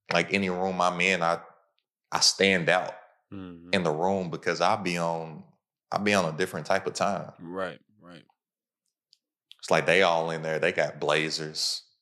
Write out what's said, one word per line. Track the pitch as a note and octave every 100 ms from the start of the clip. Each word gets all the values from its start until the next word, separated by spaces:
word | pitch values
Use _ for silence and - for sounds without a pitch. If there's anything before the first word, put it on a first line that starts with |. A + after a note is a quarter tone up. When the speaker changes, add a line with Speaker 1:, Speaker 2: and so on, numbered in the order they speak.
| -
Speaker 1:
like | F2 F2
any | G2 F#2+
room | F2+ F#2+ F2+
I'm | F2 F2
in, | F#2 F#2
I, | E2+ E2+ - - _ _ _ _ -
I | -
stand | - - G2 F#2+ D#2+
out | F2+ - - - _ -
Speaker 2:
Mm-hmm. | G2 F2+ E2+ F2
Speaker 1:
in | F#2+
the | E2+
room | D2+ F#2 G2 F2
because | D#2+ F2+ D#2+
I | F2 G#2+
be | F2+ F2
on, | E2+ E2 D#2+ D#2 - _ _ _ -
I | -
be | G#2
on | G2+ E2
a | D#2
different | F2+ F2+ D#2
type | F#2+ -
of |
time." | - F#2+ F2+ D2 -
Speaker 2:
Right, | E2+ F#2 F#2 D2 _ G#2
right. | E2+ F2 _ _ _ _ _ _ _ _ _ _ _ _ _ -
Speaker 1:
It's | -
like | E2 D2+
they | F2
all | F#2 E2+ E2
in | D#2+
there. | D#2+ D#2
They | E2
got | E2+ D2+ -
blazers | D2+ D#2 D#2 D#2 D#2 D#2 - - - _